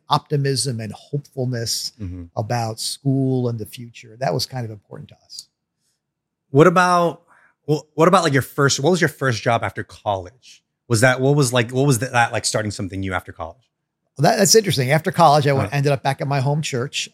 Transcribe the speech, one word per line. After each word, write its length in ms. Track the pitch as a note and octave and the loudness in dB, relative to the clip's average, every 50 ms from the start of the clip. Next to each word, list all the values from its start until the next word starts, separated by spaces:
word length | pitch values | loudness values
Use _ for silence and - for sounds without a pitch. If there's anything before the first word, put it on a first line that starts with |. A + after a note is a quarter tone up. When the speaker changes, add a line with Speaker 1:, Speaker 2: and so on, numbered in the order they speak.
| _ - | _ -4
Speaker 1:
optimism 680 | C#3+ D3+ - - D#3 C#3+ C#3 C#3 C3+ A#2+ A#2+ C#3 A#2+ A2+ | -4 -4 -2 -2 -2 -2 0 -2 -2 -2 -4 -4 -6 -6
and 140 | A2 G#2 | -8 -10
hopefulness 1000 | G#2 - - _ - C#3+ - _ _ C3+ B2 B2+ B2 A#2 A#2 A2 - - - - - - | -12 -14 -12 _ -8 -8 -8 _ _ -6 -6 -4 -4 -4 -6 -6 -6 -6 -8 -10 -12 -12
Speaker 2:
Mm-hmm. 260 | G#2 F2 F2+ F2 F2 E2+ _ | -12 -10 -10 -12 -14 -10 _
Speaker 1:
about 420 | A#2 G#2+ G#2 A#2+ A#2+ A2+ A2 A2 - | -8 -4 -4 -4 -4 -4 -6 -6 -8
school 680 | - - - - - C#3 C3+ C3+ C3+ C3 C3 B2+ B2 A#2+ | -10 -10 -10 -4 -2 -2 0 0 0 0 0 -2 -2 -4
and 100 | A#2 A2 | -4 -6
the 60 | G2+ | -8
future. 540 | - - B2+ A#2+ A#2 - - - A#2 A2 A#2+ | -12 -14 -16 -18 -20 -20 -20 -20 -20 -12 -10
That 140 | C3+ - - | -8 -6 -6
was 100 | B2 - | -6 -6
kind 220 | - C3 B2+ A#2 | -8 -8 -10 -12
of 40 | A2 | -12
important 380 | A2 G2+ _ _ - - G#2 - | -14 -18 _ _ -20 -20 -18 -20
to 60 | - _ _ | -20 _ _
us. 240 | _ - - - _ _ _ _ _ _ _ _ _ _ _ _ _ _ _ _ _ _ _ _ _ | _ -20 -20 -20 _ _ _ _ _ _ _ _ _ _ _ _ _ _ _ _ _ _ _ _ _
Speaker 2:
What 160 | C3 C#3 E3 | 4 6 6
about, 560 | F3+ E3+ F3+ F3+ F3+ F3+ F3 F3 E3 D3 - _ _ _ _ _ _ _ _ _ | 6 6 4 2 4 2 2 2 0 -2 -6 _ _ _ _ _ _ _ _ _
wh-, 140 | C#3+ D#3 - - _ _ | -4 -4 -4 -4 _ _
what 140 | D3+ D#3+ F3+ | 2 4 6
about, 140 | F#3 F#3 E3+ | 6 4 4
like, 80 | D#3 C3+ | 4 2
your 80 | C3 | 0
first, 360 | - - - - C#3+ C3+ - - | 0 -2 0 0 2 2 2 2
what 100 | C3 E3+ | 2 2
was 100 | F#3 D#3+ | 2 2
your 80 | E3+ D3 | 2 0
first 340 | - - C#3 C3 A2+ G2+ | -2 -2 -4 -2 -2 -2
job 200 | - B2 A#2 A2 | 0 0 0 0
after 200 | G#2+ G2 - A2 G2+ | 0 -4 -6 -10 -12
college? 800 | - - - - A2 G2+ F#2 F2 F2+ - _ _ - - _ _ _ _ _ _ - | -14 -16 -8 -4 -4 -4 -4 -6 -12 -18 _ _ -20 -20 _ _ _ _ _ _ -2
Was 120 | A#2+ G#2 | 2 4
that, 200 | B2+ B2+ B2+ C3 | 4 4 4 2
what 140 | C3 C#3 D3 | 2 2 2
was, 160 | D3 C#3 A#2 | 2 2 2
like, 180 | B2 B2 A2+ A#2 | 2 0 0 0
what 160 | B2+ C3 C#3 | 0 0 2
was 140 | C#3+ B2+ G#2 | 2 2 0
that, 120 | C3 B2+ | 0 0
that, 200 | B2 A#2+ A#2+ A#2 | 2 2 2 2
like, 120 | A#2 G#2+ - | 0 -4 -4
starting 260 | - - A#2 G#2+ G#2 | -2 -2 -2 -4 -4
something 280 | - - G2+ F2 G2 F#2+ | -6 -6 -8 -8 -6 -6
new 140 | F#2+ F#2+ F#2 | -4 -4 -4
after 180 | F2+ - - | -6 -6 -10
college? 380 | - - E2 E2 - _ _ _ _ _ _ _ _ _ _ _ _ - | -12 -14 -14 -14 -14 _ _ _ _ _ _ _ _ _ _ _ _ 0
Speaker 1:
Well, 60 | C#3+ G3 | 2 2
that, 80 | A#3 A3+ | 4 4
that's 160 | G3 - G#3+ | 4 4 4
interesting. 360 | A3 G#3 F#3+ C3 C3+ B2+ C3 | 4 4 2 0 -2 0 0
After 220 | D3 D#3+ - F#3+ | 0 0 0 -2
college, 340 | - - E3+ D3 C#3+ D3+ C3+ | 2 4 6 6 6 4 4
I 60 | D3 | 2
went, 160 | C#3 C3+ G#2 F#2+ | 0 0 0 -2
Speaker 2:
Uh-huh. 80 | D3 | -2
Speaker 1:
ended 160 | C#3+ C#3 D3 | -2 0 0
up 100 | C#3 - | -2 -2
back 180 | - C#3 C3 - | -2 -4 -4 -4
at 80 | D3 C3+ | -4 -4
my 120 | C#3+ C#3 | -2 -2
home 200 | B2 C#3+ D3 D#3+ | 0 0 -2 -2
church 480 | D3+ - C#3+ A#2 B2+ D3+ - - - - | -4 -4 -4 -6 -6 -6 -8 -10 -10 -10